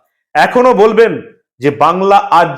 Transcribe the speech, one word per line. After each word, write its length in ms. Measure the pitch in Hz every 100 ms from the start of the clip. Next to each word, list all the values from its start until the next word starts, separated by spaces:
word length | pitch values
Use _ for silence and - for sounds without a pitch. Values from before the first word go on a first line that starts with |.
| _ _ _
এখনো 360 | 147 185 247 247
বলবেন 380 | 185 220 214 226 131 - _ _ _
যে 100 | 135 147
বাংলা 400 | 147 180 196 196 -
আজ 160 | 165 165